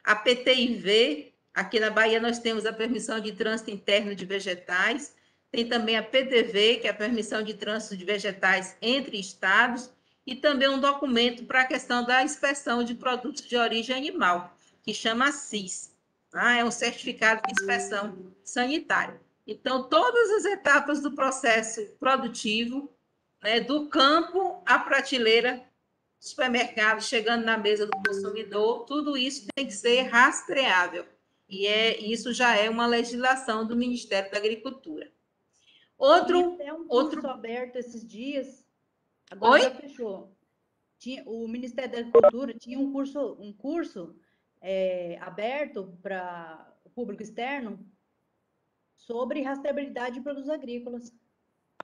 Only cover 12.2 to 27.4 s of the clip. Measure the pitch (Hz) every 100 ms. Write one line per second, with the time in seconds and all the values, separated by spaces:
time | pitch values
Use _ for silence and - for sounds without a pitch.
12.2 | 294 - 277 285 269 240 240 233 254 247
13.2 | 302 - - 240 226 226 226 262 302 370
14.2 | 185 180 - _ _ _ - 202 226 226
15.2 | 277 294 - 208 180 - - _ _ _
16.2 | _ 165 226 240 240 - 233 233 254 240
17.2 | 220 220 - - - 240 - 202 208 185
18.2 | - - - 254 247 311 - 185 - -
19.2 | _ _ - 214 254 254 - 330 494 480
20.2 | 415 415 415 392 285 285 285 294 285 277
21.2 | 262 - 240 220 220 226 202 - 262 262
22.2 | 233 - 226 214 233 262 285 _ _ _
23.2 | _ _ 208 233 240 302 294 302 269 330
24.2 | 339 349 370 - - 269 - 269 262 254
25.2 | 220 233 247 254 - _ _ _ _ _
26.2 | - - 254 240 240 226 214 208 - 233
27.2 | 214 233